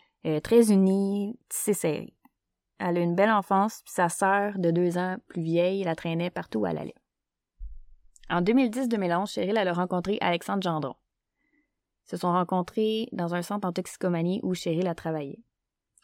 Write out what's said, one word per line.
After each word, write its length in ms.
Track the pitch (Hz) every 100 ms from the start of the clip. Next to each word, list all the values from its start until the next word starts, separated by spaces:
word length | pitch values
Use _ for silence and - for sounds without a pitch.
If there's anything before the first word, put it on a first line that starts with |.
| _ _ 160
euh, 140 | 156
très 300 | - 233 226
unie, 680 | 196 190 196 196 202 202 240 -
tissée 260 | - -
serrée. 420 | 202 170 147 - - _ _ _ _ _ -
Elle 180 | 190 175
a 40 |
une 160 | 170 175
belle 140 | 208
enfance, 520 | 214 190 190 208 -
puis 80 | -
sa 160 | - 175
sœur 500 | - 196 196 202 202
de 120 | 170
deux 280 | 170 180 175
ans 180 | 185 185 -
plus 160 | -
vieille 400 | 165 165 175 196
la 140 | 180 160
traînait 340 | 170 165 175
partout 300 | 180 170 220
où 60 | -
elle 120 | -
allait. 160 | - - _ _ _ _ _ - - - - - - - -
En 120 | 175
deux 100 | 175
mille 180 | 240 254
dix 180 | 226 262
deux 80 | 220
mille 160 | 180
onze, 200 | 170 202
Cheryl, 240 | - 190 220
elle 80 | 190
a 60 |
rencontré 440 | 170 180 180 180 208
Alexandre 420 | 185 175 - 196
Gendron. 320 | 180 156 143 - _ _ _ _ _ _ _ _ _ _ -
Ils 40 |
se 60 | 180
sont 160 | 180
rencontrés 760 | 175 175 185 175 - 214 220 226
dans 220 | - 170
un 80 | 175
centre 240 | 175 208 190
en 60 |
toxicomanie 640 | 175 180 - 180 170 170 190
où 100 | -
Cheryl 320 | 180 - 160 185
a 80 |
travaillé. 480 | 165 165 160 143 - - _ _ _ _ _